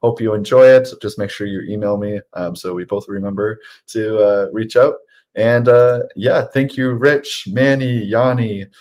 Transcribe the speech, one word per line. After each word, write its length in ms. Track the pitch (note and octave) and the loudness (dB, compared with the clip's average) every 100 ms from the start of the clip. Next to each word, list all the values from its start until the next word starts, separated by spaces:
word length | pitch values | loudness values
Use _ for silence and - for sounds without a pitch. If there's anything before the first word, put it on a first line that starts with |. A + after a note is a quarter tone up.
Hope 180 | A#2+ A#2 | -2 -2
you 140 | A2+ | -2
enjoy 320 | G#2+ G2+ C3 C3 | -4 2 6 8
it. 240 | C3 B2+ - | 8 4 -8
Just 180 | G#3 - | -12 -8
make 100 | - | -8
sure 160 | - G2+ | -8 -8
you 260 | G2 - | -8 -8
email 260 | G#2 G#2 G2+ | -6 -4 -4
me, 220 | G#2 G#2 - | -4 -8 -10
um, 220 | - F2 F2 | -10 -10 -8
so 180 | F#2+ | -10
we 100 | F2+ | -8
both 240 | F2+ G2+ G2 | -6 -8 -8
remember 520 | G2+ G2 G2 G#2 A2 - _ _ | -10 -8 -4 -6 -6 -18 _ _
to, 320 | A2+ G#2+ G#2+ | -6 -4 2
uh, 280 | G#2 G2+ G2 | 2 2 -2
reach 240 | G#2+ A2 B2 | -4 -2 2
out. 200 | C#3+ - _ _ _ | 2 0 _ _ _
And, 360 | - A2+ A#2+ A#2+ | -2 2 2 6
uh, 320 | A#2+ B2 B2 - - | 6 6 2 -6 -4
yeah, 260 | G2+ F3+ - | 0 0 0
thank 220 | C3+ C3+ - | -2 -2 -2
you, 160 | C3 | -4
Rich, 560 | A#2+ C#3 D3 C#3+ - - | 0 0 0 -4 -12 -6
Manny, 540 | G#2+ C3+ C3+ B2+ A#2+ | 0 0 0 -2 -4
Yanni. 640 | G2+ A2+ B2+ B2 A2+ G2+ G2 _ | -2 0 0 0 -2 -6 -12 _